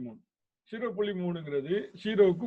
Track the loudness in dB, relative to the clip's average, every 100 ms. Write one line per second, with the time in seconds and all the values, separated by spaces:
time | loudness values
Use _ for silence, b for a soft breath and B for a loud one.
0 | -10 -14 _ _ _ _ _ -8 -6 -4
1 | -4 -2 -4 -4 -4 -4 -2 -2 -4 -8
2 | 0 6 6 6